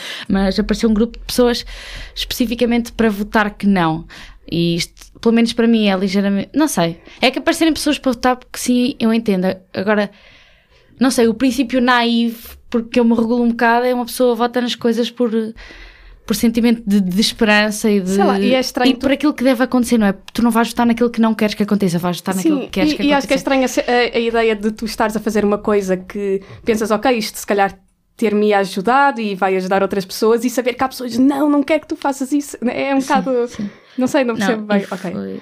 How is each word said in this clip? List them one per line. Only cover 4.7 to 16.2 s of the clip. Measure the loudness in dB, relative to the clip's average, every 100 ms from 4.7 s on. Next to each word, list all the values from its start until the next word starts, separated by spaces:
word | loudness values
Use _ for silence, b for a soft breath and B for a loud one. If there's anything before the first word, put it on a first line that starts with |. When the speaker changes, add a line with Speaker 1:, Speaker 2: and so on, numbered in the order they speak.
| 0
Speaker 1:
isto, | -4 -12 -20 -4
pelo | 2
menos | 2 2
para | 2 2
mim, | 4 2
é | 0
ligeiramente, | 0 0 0 -2 -2
não | 0 0
sei. | 0 -2 -4 -14 B
É | 0
que | 0
aparecerem | 0 2 2
pessoas | 0 -2 -2
para | -2
votar, | 0 0 -2
porque | -6 -6
sim, | -2 0 0 0
eu | 0
entendo. | 0 0 0 0 -4 _
Agora, | -4 0 0 -2 b b b b b b b b b
não | 0
sei, | 4 2
o |
princípio | 2 0 0 -2 0
naive, | 2 2 2 0 0 -4 -14 -20 -6
porque | -4 -2 2
eu |
me | 2 2
regulo | 0 0
um | 0
bocado, | 2 2 2 2
é | -2
uma | -4
pessoa | 0 0 0
vota | -2 -2
nas | -4 -2
coisas | -2 0 -2
por, | -2 -2 -2 -4 -10 B B B B B B